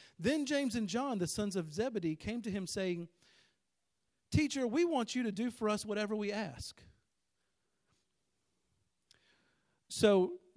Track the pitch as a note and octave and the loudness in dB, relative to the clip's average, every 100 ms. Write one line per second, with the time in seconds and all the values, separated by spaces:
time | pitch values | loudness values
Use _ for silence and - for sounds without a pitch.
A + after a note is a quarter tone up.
0 | - - F3 D#4 C4+ C#4+ C#4 A3+ G#3 G#3+ | -20 -4 0 0 2 0 0 0 0 -2
1 | C#4 A3 F3 - G#3 F#3+ D#3+ D3+ B3 G#3+ | -2 0 -2 -2 -2 -2 -4 -2 -2 0
2 | E3 D#3+ G3 A#3 A3 G3 F3+ - F#3+ F3 | -2 -2 -4 -6 -4 -4 -4 -2 -2 -2
3 | F3 _ _ - _ _ _ _ _ _ | -6 _ _ -20 _ _ _ _ _ _
4 | _ _ _ - D4 C#4 B3 B3+ F4 D4 | _ _ _ 2 2 2 0 2 2 2
5 | A3+ B3+ A#3 F#3+ B3 - G#3+ G#3 G#3+ G#3 | 0 -2 -2 -2 -4 -2 -2 0 -2 -2
6 | G#3 G#3+ G#3 G3+ G#3 B2 - - - - | -2 -2 -2 -4 -4 -8 -12 -14 -20 -20
7 | _ _ _ _ _ _ _ _ _ _ | _ _ _ _ _ _ _ _ _ _
8 | _ _ _ _ _ _ _ _ _ _ | _ _ _ _ _ _ _ _ _ _
9 | _ - _ _ _ _ _ _ _ - | _ -20 _ _ _ _ _ _ _ 4
10 | G#3+ G3 F3+ - - | 6 8 4 0 -14